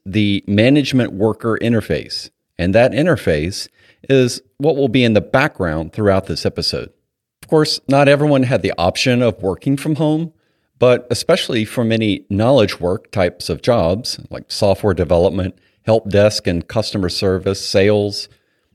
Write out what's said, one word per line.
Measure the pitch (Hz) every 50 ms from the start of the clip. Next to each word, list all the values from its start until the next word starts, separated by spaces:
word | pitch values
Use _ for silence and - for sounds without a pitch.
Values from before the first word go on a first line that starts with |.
| _
the | - 90 107 104 101 101 - -
management | 98 101 104 113 131 143 151 131 127 135 127 113 - -
worker | 95 107 110 104 - - 117 107 -
interface, | 95 117 120 107 - - 80 65 - - - - - - _ _ _ _ _ -
and | 87 95 95
that | 113 123 -
interface | 95 131 160 180 143 - - 92 78 73 78 92 - - - - _ _ _ _ _ _ - -
is | 135 131 127 120 - - - _ _
what | - 139 160 139
will | 139 139 117
be | 120 131 123
in | 113
the | 107 101
background | - - - 131 143 151 - - 92 80 78 80 80 78
throughout | - 113 104 101 95 95 -
this | - 80 - -
episode. | - - 87 80 - - 64 - - - _ _ _ _ _ _ _ _ _
Of | - -
course, | 160 156 156 - - - -
not | - 139 139 143 139
everyone | 143 135 151 151 143 131 123
had | 123 131 95
the | 101 90 - -
option | 87 92 - - - 131 123 123
of | 127 113 - -
working | 90 95 87 - - 139 139
from | 139 - 156 151
home, | 143 156 151 156 156 170 156 - _ _ _ _ _ _ _ _ _
but | 123 123 123 - - -
especially | 120 - - - - - - - - 110 107
for | - - 131 117
many | 113 113 110 110 104 95 - - -
knowledge | 101 98 110 123 143 127 104 92 - -
work | 85 87 95 - - _
types | - 98 92 90 - - - -
of | 80 -
jobs, | - 127 120 110 82 85 95 113 127 - - - - -
like | - - - -
software | - - 107 98 95 - - 104 85
development, | 90 87 76 87 85 90 98 78 95 92 92 - _ _ _ _ _
help | _ 113 110 113 - 101
desk | 95 101 104 107 - - -
and | 98 87 85 -
customer | - - 113 101 - - 101 90 87
service, | - - 101 95 92 90 - 98 95 - -
sales, | - - 98 98 104 107 104 104 104 104 - - - _ _ _ _ _ _ _ _